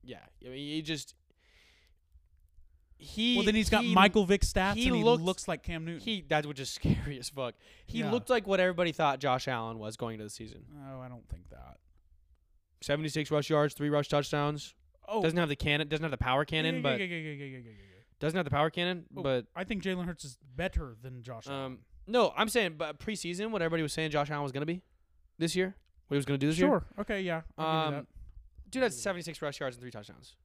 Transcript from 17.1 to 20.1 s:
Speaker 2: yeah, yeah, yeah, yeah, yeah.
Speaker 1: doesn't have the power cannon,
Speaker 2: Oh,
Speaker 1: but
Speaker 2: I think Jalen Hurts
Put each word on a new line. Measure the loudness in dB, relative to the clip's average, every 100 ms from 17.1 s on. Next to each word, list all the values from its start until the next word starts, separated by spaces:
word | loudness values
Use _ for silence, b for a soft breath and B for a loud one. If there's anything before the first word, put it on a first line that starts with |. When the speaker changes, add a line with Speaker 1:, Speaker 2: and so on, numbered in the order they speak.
| -6
Speaker 2:
yeah, | -8
yeah, | -10
yeah, | -12 -12
yeah, | -16
yeah. | -20 -20 -20 _ _
Speaker 1:
doesn't | -2 0
have |
the | 0
power | 2 2
cannon, | 2 -2 -4 -8 -4
Speaker 2:
Oh, |
Speaker 1:
but | 0 0 -2
Speaker 2:
I | -10
think | -4 -4
Jalen | -2 -4
Hurts | -4